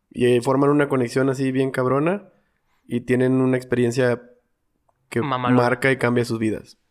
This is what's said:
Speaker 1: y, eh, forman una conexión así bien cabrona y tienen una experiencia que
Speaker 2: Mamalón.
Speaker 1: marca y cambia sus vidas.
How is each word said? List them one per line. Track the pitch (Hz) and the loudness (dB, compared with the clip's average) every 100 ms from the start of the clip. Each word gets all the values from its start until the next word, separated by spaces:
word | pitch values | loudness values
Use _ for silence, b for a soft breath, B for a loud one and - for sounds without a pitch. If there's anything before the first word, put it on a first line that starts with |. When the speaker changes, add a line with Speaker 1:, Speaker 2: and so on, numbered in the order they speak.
| _ | _
Speaker 1:
y, | - 123 | 0 2
eh, | 123 | 2
forman | 123 135 143 | 2 2 2
una | 147 143 | 2 2
conexión | 131 120 135 139 | 0 -2 0 -2
así | 131 135 | -2 -2
bien | 131 135 | -2 -2
cabrona | 131 127 135 156 202 - _ _ _ _ _ - | -2 -2 0 -2 -4 -8 _ _ _ _ _ -8
y | 120 | -6
tienen | 120 123 127 131 | -2 0 2 2
una | 131 127 | 0 -2
experiencia | 127 123 120 120 127 120 - _ _ _ _ _ _ _ _ | -2 0 0 0 0 -2 -6 _ _ _ _ _ _ _ _
que | 123 | -4
Speaker 2:
Mamalón. | 139 127 123 123 | -2 -2 2 2
Speaker 1:
marca | 120 123 135 | 2 2 0
y | 131 | 0
cambia | 123 120 | 0 0
sus | 117 113 | -2 -2
vidas. | 110 101 - - _ | -4 -6 -10 -20 _